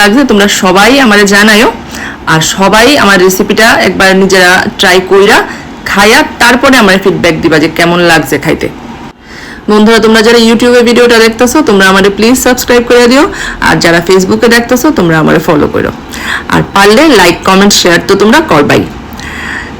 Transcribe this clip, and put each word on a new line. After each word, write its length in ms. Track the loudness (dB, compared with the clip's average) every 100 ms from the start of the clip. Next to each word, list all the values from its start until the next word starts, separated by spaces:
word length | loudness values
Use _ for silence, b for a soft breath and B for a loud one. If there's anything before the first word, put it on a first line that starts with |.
লাগছে 220 | 2 2 2
তোমরা 160 | 2 0 0
সবাই 280 | 0 2 2 2
আমারে 200 | 2 2 2
জানায়ও, 360 | 2 2 2 0 -4 B B B B -4
আর 80 | -4 -2 -2
সবাই 300 | 0 2 2 2
আমার 160 | 0 2
রেসিপিটা 420 | 0 0 -2 0 0 0 -2
একবার 240 | 0 0 2
নিজেরা 280 | 2 2 2 0 -2 -4
ট্রাই 200 | 0 0 2
কইরা 280 | 2 4 2 -2 B B -14 -6
খায়া 300 | 0 2 2 0 -2
তারপরে 320 | 0 2 2 2
আমার 140 | 2 2
ফিডব্যাক 320 | 0 0 -2 0
দিবা 140 | 0 0
যে 40 | 0 -2
কেমন 200 | -2 0 0
লাগছে 260 | 0 -2 -4
খাইতে। 240 | -4 -4 -6 -10 -16 -16 -18 -20 B B B B -2
বন্ধুরা, 280 | 2 4 4
তোমরা 160 | 2 2 4
যারা 140 | 4 2
YouTube-এ 340 | 2 2 2 2
ভিডিওটা 280 | 2 2 2
দেখতেছো, 340 | 2 0 0 0 0
তোমরা 160 | 0 2
আমারে 160 | 2 0 0
প্লিজ 200 | 0 2 0
সাবস্ক্রাইব 360 | -2 0 0 2
করে 140 | 2 4
দিও, 120 | 2 0 B B B -2
আর 80 | 0
যারা 160 | 0 0 0
Facebook-এ 400 | 0 0 0 2 0
দেখতেছো, 300 | 0 0 0 0
তোমরা 180 | 0 0
আমারে 180 | 0 0 0
ফলো 200 | 0 0
করো, 160 | -2 -6 -6 -12 B B B B
আর 80 | -4 -2
পারলে 280 | 0 2 4 4 4
লাইক, 180 | 2 -2 -2
কমেন্ট, 240 | 0 2 2
শেয়ার 200 | 0 0 0
তো 40 | 0
তোমরা 180 | 2 2 0
করবাই। 300 | 0 0 0 -2 -10 -16 -16 B B B B B B